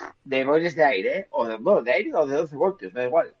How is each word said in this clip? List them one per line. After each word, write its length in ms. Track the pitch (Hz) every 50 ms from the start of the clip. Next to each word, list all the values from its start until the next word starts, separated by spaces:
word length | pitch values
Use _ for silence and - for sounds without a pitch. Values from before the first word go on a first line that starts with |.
| - - - _ -
de 200 | 135 131 131 131
boilers 320 | 139 151 160 170 170 156
de 80 | 165 151
aire, 340 | 139 104 95 98 123 147 190
¿eh? 60 | 190 -
O 160 | - 143 117
de, 100 | 113 110
bueno, 260 | 107 120 180 208 151 117
de 100 | 120 131
aire 220 | 185 220 330 285
o 120 | 175 147
de 100 | 135 139
doce 180 | 151 170 147 147
voltios, 380 | 131 170 190 190 - 98 - -
da 100 | 123 127
igual, 300 | 123 120 110 - 107 - _